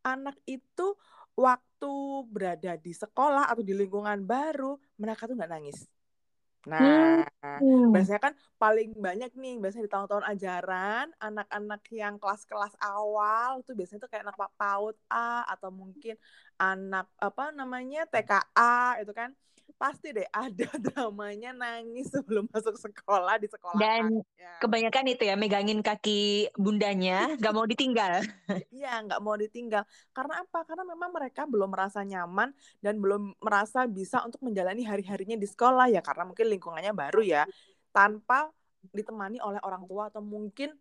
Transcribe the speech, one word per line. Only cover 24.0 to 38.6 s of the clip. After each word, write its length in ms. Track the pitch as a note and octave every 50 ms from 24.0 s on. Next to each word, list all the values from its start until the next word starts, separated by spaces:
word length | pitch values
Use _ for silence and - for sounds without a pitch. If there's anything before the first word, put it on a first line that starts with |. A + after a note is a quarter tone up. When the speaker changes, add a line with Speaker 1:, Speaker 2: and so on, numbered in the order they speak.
| A3+ A3 A3 A3
Speaker 1:
anaknya. 320 | G3 _ _ _ - - - -
Speaker 2:
kebanyakan 440 | - A#3 G#3+ A3+ A3+ A3+ A3 C4 C4+ C4
itu 140 | B3 B3 A#3
ya, 160 | G3+ G3 G3
megangin 400 | G#3+ G#3 G3+ G3+ G3 G#3 G#3+ G#3+
kaki 720 | G#3 A3 G#3 G#3 - G#3+ G#3 G#3 G#3 G#3 G3+ G#3 G#3 - -
bundanya, 720 | - G3+ G3 G#3+ G#3 G#3+ G3+ G3+ F#3+ F#3 F#3 F#3 F#3+ G#3+
Speaker 1:
<laughs> 160 | C4+ D#4+ C4
Speaker 2:
nggak 140 | A3 A3 G#3
mau 80 | G#3+ A3+
ditinggal. 560 | A3 A#3+ - C#4 C4 B3 A3+ G#3 F#3 F3 F#3 A3+ A3 - - _ - G3 F#3 - _
Speaker 1:
Iya, 320 | - C4 C#4 C4+ B3 A3+ G#3+ G#3
nggak 120 | F3+ - G#3
mau 80 | G#3 G#3+ G#3
ditinggal. 480 | G#3+ A3 _ A#3+ A#3+ A#3 G#3+ G#3 G#3 _ _ - _ _ _
Karena 320 | - C4 C#4+ D#4 E4+ F#4
apa? 240 | _ _ E4+ E4 _
Karena 160 | D#4 E4 F#4
memang 240 | F4+ E4+ E4 F4 F4+ F4+
mereka 320 | E4 C#4+ B3+ _ - C#4+ D#4
belum 240 | B3+ G#3+ G3+ G3 F#3+
merasa 320 | F#3 F#3+ G3 G3+ G#3 G3
nyaman 480 | G3 G3 F#3 F3+ F3+ F3+ G3 A3+ C4+ C#4 _ _ - _ _ -
dan 160 | G3+ G#3+ G#3+
belum 320 | G3+ G3 G3+ G#3 G#3 G3 F#3 _
merasa 480 | - A3 G#3 G3+ G#3 G#3+ - B3+ B3+ B3+
bisa 320 | G#3 F#3+ F#3+ F#3 - B3+
untuk 240 | - A#3 A#3 - C4+
menjalani 400 | B3+ G#3+ G3 F3+ F3+ F#3+ A3+ B3
hari-harinya 560 | G#3+ G#3 G3+ G3 F#3 G3+ F#3+ F#3+ F#3+ A#3 A3+
di 80 | G3+ G3+
sekolah 400 | - - A#3+ B3 C4 B3+ B3+ B3+
ya, 160 | A#3 F3+ -
karena 240 | - - - F3 F#3
mungkin 240 | F3+ - A3+ A3+ G#3+
lingkungannya 400 | F#3 E3+ E3+ E3 D#3+ E3+ G3+ G#3+
baru 320 | F#3 C#3+ C#3+ - - A3+
ya, 240 | G3 D#3+ D3 D3+ - - - - _ _ _ _ _
tanpa 640 | _ G#3 G3 G#3 G#3+ G#3+ _ _ B3 C4+ D4+ D#4 D#4+ _